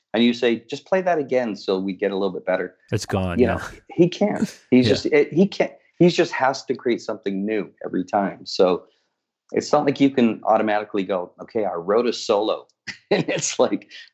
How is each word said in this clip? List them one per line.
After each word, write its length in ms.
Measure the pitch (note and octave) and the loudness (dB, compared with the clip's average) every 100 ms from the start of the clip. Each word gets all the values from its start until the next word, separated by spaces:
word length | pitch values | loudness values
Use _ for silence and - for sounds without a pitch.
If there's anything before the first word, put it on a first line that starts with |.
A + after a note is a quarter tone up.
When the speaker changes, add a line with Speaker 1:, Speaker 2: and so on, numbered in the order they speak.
| _ | _
Speaker 1:
and 100 | A2+ | 2
you 100 | A#2+ | 2
say, 300 | A#2 B2 A2+ - | 2 0 0 -4
"Just 160 | C#3 - | -10 -2
play 160 | F#3+ | -2
that 160 | F3+ E3 | 0 0
again 380 | B2+ B2+ A#2 G2+ | 0 -2 -2 -6
so 240 | - F#2+ | -4 -2
we 140 | G2 | -2
get 180 | F2+ G2 | -2 -2
a 40 | F#2+ | -2
little 180 | G2 | -4
bit 120 | F2+ - | -4 -4
better," 300 | F#2 - _ - | -2 -4 _ -6
Speaker 2:
It's 140 | G#2 - | -6 -4
gone, 340 | G2+ F#2 F2 | -4 -2 0
Speaker 1:
you 60 | A#2+ | 0
Speaker 2:
yeah. 80 | - | 0
Speaker 1:
know, 80 | - - - | -8 -16 -6
he 140 | - E3+ | 0 0
can't. 340 | - G3+ - G#3+ - - | 2 -2 -2 -6 -6 2
He's 140 | B2+ A#2+ | 4 4
Speaker 2:
Yeah. 60 | |
Speaker 1:
just, 120 | C3 - | 2 2
it, 260 | D3 - | 2 2
he 120 | D3+ G3 | 2 2
can't, 240 | - F3+ - _ - | 2 -4 -6 _ 2
he 100 | F3 | 4
just 220 | E3+ D#3+ | 4 0
has 320 | - C3 C#3 - | 0 0 -2 -6
to 100 | A#2+ | -4
create 260 | B2+ A2+ | -2 -2
something 440 | - G#2 G2+ G2 G#2 | -4 -6 -6 -4 -2
new 240 | A2 E2+ - - | -4 -4 -10 -6
every 200 | F#2 F2+ | -6 -2
time. 400 | G#2 G2 - - | -2 -2 -6 -6
So 400 | - F#2 F2 - _ _ _ _ _ _ | 2 4 2 -4 _ _ _ _ _ _
it's 200 | - A#2+ | -4 0
not 120 | D3 C#3+ | 0 2
like 140 | C3+ | 2
you 100 | C3+ | 2
can 320 | C3+ A#2 G#2 - | 4 0 0 0
automatically 580 | G#2+ G#2+ G#2 G#2 G2+ | 2 2 -2 -2 -4
go, 280 | F#2+ F#2+ F2+ - | -2 -4 -4 -14
"Okay, 240 | F2 A#2 G2 | -8 -4 -4
I 80 | |
wrote 320 | F2 E2+ A2 A#2+ | -4 0 0 0
a 60 | |
solo." 540 | - - G#2 G#2+ D#2+ - _ - | -2 0 0 0 -4 -8 _ -18
<laughs> 240 | - - | -12 -4
And 160 | G3 - | -2 -2
it's 280 | - - - | -4 -4 0
like, 320 | A#2+ G2+ - - - | 0 0 -8 -20 -14